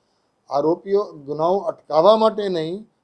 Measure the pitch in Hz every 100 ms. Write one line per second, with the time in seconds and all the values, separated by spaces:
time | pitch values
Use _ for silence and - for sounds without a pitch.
0 | _ _ _ _ - 139 156 175 196 196
1 | 196 160 139 151 165 196 170 - - 151
2 | 185 220 220 208 202 170 156 196 220 _